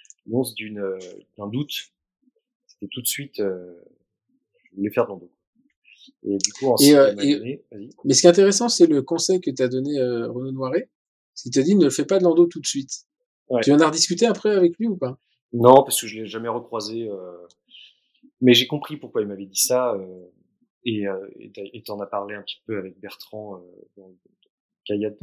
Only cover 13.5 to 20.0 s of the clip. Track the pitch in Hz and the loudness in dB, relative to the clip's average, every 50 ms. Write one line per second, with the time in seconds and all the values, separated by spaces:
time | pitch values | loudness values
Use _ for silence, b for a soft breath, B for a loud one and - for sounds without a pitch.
13.5 | 127 120 113 135 143 147 160 156 156 165 - - 180 175 226 240 190 - - 214 | -2 0 2 4 4 6 4 4 2 0 -2 -2 0 0 0 0 0 0 0 0
14.5 | 208 196 185 170 175 - 220 233 196 180 139 127 131 - _ _ _ _ _ _ | 2 2 2 2 0 -2 -4 -6 -4 -4 -6 -8 -8 -10 _ _ _ _ _ _
15.5 | - 120 117 123 131 135 131 - - - - 110 107 110 110 101 104 113 117 117 | -2 4 8 10 10 10 8 6 0 -6 -6 -6 -10 -12 -12 -12 -10 -10 -6 -6
16.5 | 113 120 117 - 120 113 101 107 113 117 117 107 101 95 92 90 90 87 87 85 | -6 -6 -8 -8 -8 -8 -8 -8 -8 -8 -8 -8 -10 -12 -12 -16 -18 -18 -20 -20
17.5 | _ _ _ _ b b b b b b b b b b _ _ _ - 127 127 | _ _ _ _ b b b b b b b b b b _ _ _ 2 6 6
18.5 | 120 113 - - - 147 - - 151 147 - 117 - 120 104 101 101 98 101 98 | 6 6 4 0 -4 -8 -8 -8 -14 -14 -14 -8 -6 -6 -6 -6 -6 -12 -14 -10
19.5 | 95 - - - 127 127 127 120 110 98 | -4 -2 -2 0 0 0 0 -2 -4 -6